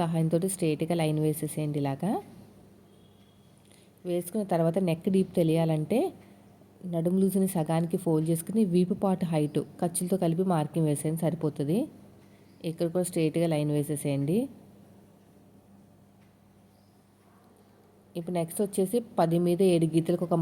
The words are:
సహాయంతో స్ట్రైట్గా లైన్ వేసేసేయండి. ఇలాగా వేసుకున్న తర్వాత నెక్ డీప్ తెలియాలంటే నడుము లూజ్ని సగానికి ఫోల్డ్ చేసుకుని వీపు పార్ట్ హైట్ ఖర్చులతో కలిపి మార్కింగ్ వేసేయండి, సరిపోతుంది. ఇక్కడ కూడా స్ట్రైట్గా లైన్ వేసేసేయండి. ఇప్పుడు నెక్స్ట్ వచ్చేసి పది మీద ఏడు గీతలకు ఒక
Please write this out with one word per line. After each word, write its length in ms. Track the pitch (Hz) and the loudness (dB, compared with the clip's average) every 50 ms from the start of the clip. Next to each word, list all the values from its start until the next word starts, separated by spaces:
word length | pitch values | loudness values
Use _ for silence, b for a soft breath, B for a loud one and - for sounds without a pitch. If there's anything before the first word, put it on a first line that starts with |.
సహాయంతో 380 | 175 165 165 165 160 160 170 165 190 190 185 | -2 0 0 2 2 2 2 0 0 -2 -2
స్ట్రైట్గా 400 | - 170 156 151 139 160 160 175 170 | -2 -2 0 0 -2 -2 -2 -2 0
లైన్ 200 | 160 156 151 151 156 | 0 0 0 0 0
వేసేసేయండి. 520 | 156 151 156 156 147 - 156 151 147 147 147 | 0 0 -2 -4 -6 -4 -4 -4 -2 -2 -2
ఇలాగా 300 | 143 139 135 139 165 190 277 403 - - - - - - - - - - - - - - - - - - - - - - - - - - - - - B B B B B B _ - | -2 -2 -4 -2 -2 -2 -2 -4 -6 -10 -18 -20 -20 -20 -20 -20 -20 -20 -20 -20 -20 -20 -20 -20 -20 -20 -20 -20 -20 -20 -20 -20 -20 -20 -20 -20 -20 B B B B B B _ -6
వేసుకున్న 400 | 180 175 180 175 - - 220 202 190 180 | -4 -2 -2 -2 -4 -4 -4 -2 0 2
తర్వాత 240 | 165 165 165 165 190 190 175 | 2 2 2 2 2 2 0
నెక్ 200 | 160 165 - 202 190 | 0 0 0 2 2
డీప్ 160 | 190 190 - - 185 | 2 2 2 2 2
తెలియాలంటే 600 | 165 160 160 165 165 160 160 151 151 - 202 254 359 349 - B B B B B B B - - - - - - - 180 170 | 2 4 4 4 2 2 2 0 0 0 0 0 0 0 -4 B B B B B B B -20 -20 -20 -20 -20 -14 -10 -6 -2
నడుము 240 | 165 160 175 185 190 | 0 0 2 2 4
లూజ్ని 280 | 190 190 185 196 190 185 - | 4 4 2 2 0 0 0
సగానికి 420 | 175 151 156 165 165 170 165 190 165 - | -2 0 0 0 0 0 0 -2 -2 0
ఫోల్డ్ 220 | 170 160 156 160 160 | 2 2 2 2 2
చేసుకుని 320 | 165 165 - - 196 226 220 180 | 0 0 -2 -2 0 2 2 4
వీపు 220 | 170 180 180 180 202 - 214 | 4 4 2 2 0 0 0
పార్ట్ 200 | 196 185 180 190 160 | 0 0 0 0 0
హైట్ 280 | 165 151 151 147 - 151 - - - - | 0 0 0 0 -2 -2 -4 -4 -6 -4
ఖర్చులతో 340 | 180 170 170 - 180 175 - 185 185 | -4 -4 -4 -4 -2 -2 0 0 0
కలిపి 200 | 170 165 175 190 190 175 | 0 0 0 0 0 2
మార్కింగ్ 340 | 156 151 151 - 165 160 151 | 0 0 -2 -2 0 0 0
వేసేయండి, 300 | 147 143 - 156 160 160 170 | 0 0 -2 -4 -2 -2 -2
సరిపోతుంది. 520 | 156 - - - 151 151 - 143 143 170 226 311 - - - - - - - B B B B B B B B - 165 | -2 -2 -2 -2 -4 -2 -2 -2 0 0 0 -2 -4 -8 -18 -20 -20 -20 -20 B B B B B B B B -10 -8
ఇక్కడ 160 | 160 - 175 170 165 | -4 -4 -4 -2 -2
కూడా 120 | 180 180 175 | -2 -2 -2
స్ట్రైట్గా 360 | - 175 160 156 151 165 170 165 160 | 0 0 0 0 0 0 0 0 0
లైన్ 160 | 147 151 151 147 | 0 0 0 0
వేసేసేయండి. 640 | 147 143 147 151 139 - 147 139 139 139 143 175 226 269 277 - - - - - - - - - - - - - - - - - - - - - - - - - - - - - - - - - - - - _ _ - - - - - - - - - _ - - _ _ _ _ _ - - - - - - - - - - - - - _ - - - - 175 | 0 0 -2 -4 -4 -2 -2 -2 -2 0 0 0 0 -2 -4 -8 -16 -20 -20 -20 -20 -20 -20 -20 -20 -20 -20 -20 -20 -20 -20 -20 -20 -20 -20 -20 -20 -20 -20 -20 -20 -20 -20 -20 -20 -20 -20 -20 -20 -20 -20 _ _ -20 -20 -20 -20 -20 -20 -20 -20 -20 _ -20 -20 _ _ _ _ _ -20 -20 -20 -20 -20 -20 -20 -20 -20 -20 -20 -20 -20 _ -20 -20 -16 -12 -12
ఇప్పుడు 160 | 165 180 180 170 | -8 -4 -4 -4
నెక్స్ట్ 200 | 165 165 - - | -4 -4 -4 -4
వచ్చేసి 360 | 208 196 - 208 190 190 240 240 233 - - - | -4 -2 0 -2 -2 0 -2 -4 -4 -4 -2 0
పది 180 | 180 170 165 170 175 | 0 2 2 2 2
మీద 140 | 175 175 170 196 185 175 | 2 2 4 4 4 4
ఏడు 120 | 165 165 160 160 | 4 2 2 2
గీతలకు 300 | 165 160 180 170 - 180 | 0 0 0 0 -2 0
ఒక 100 | 165 175 165 | 0 0 0